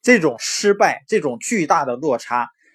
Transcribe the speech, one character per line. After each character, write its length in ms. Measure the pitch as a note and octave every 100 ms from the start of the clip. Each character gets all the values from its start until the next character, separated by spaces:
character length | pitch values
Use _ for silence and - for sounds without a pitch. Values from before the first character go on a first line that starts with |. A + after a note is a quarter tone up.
这 180 | - B3
种 180 | D#3+ A2+
失 340 | - - G#3
败， 320 | G3+ F#3+ B2 _
这 120 | G#3+
种 180 | D3 A#2
巨 260 | - A3+ D3+
大 180 | F3
的 120 | C3+ B2
落 200 | D3+ A#2+
差， 320 | - B2 A#2+ _ _